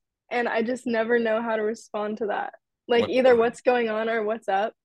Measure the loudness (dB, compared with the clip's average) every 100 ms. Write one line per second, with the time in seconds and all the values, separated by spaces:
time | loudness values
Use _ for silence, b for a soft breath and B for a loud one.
0 | _ _ -8 -4 -2 -2 -2 -4 -2 -2
1 | 0 0 0 -2 -2 -2 -2 -6 -8 -8
2 | -6 -4 -4 -4 -6 -12 _ _ 0 0
3 | 2 4 6 6 4 0 0 2 2 -2
4 | -2 -2 -2 -4 -2 -2 -2 -6